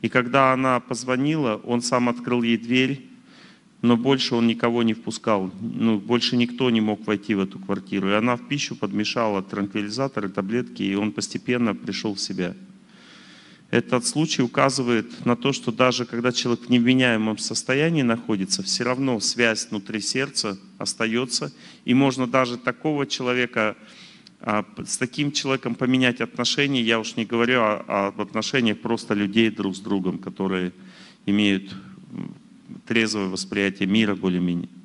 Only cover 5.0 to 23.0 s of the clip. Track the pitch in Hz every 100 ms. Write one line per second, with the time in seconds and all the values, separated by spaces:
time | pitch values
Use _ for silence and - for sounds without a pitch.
5 | - 113 - 104 92 95 - - 113 107
6 | 104 120 - 123 120 120 127 113 107 104
7 | - 101 - 104 95 95 95 101 95 101
8 | 98 104 120 123 123 143 - 113 104 101
9 | 104 - 113 98 95 104 98 107 104 110
10 | 135 117 101 95 95 117 120 123 98 98
11 | 107 101 101 - - 123 120 98 - 95
12 | 110 98 - 95 90 95 - - - -
13 | - - - - - - - 117 120 127
14 | 120 147 156 - 123 - 139 131 120 117
15 | 113 - - 120 139 135 - 113 127 120
16 | 120 120 123 120 123 120 - 123 120 127
17 | 127 113 110 107 - - - 131 160 165
18 | 123 113 - 107 95 95 95 - 123 127
19 | 135 117 - 117 120 110 - 107 98 107
20 | 98 127 143 - 110 95 - - 101 -
21 | 113 113 123 - 147 - - - - 123
22 | 139 127 127 131 127 120 127 120 156 147